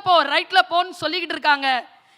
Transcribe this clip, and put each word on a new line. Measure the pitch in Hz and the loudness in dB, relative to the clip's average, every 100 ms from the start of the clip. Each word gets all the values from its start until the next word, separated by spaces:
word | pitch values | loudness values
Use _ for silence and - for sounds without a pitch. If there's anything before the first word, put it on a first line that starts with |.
போ, | 381 339 | 4 2
ரைட்ல | 285 311 330 381 359 | 2 -2 0 0 2
போன்னு | 339 370 - | -2 -2 -6
சொல்லிக்கிட்டு | 311 349 339 320 | -6 -6 -6 -4
இருக்காங்க, | 302 285 269 247 - _ _ | 0 0 0 -4 -6 _ _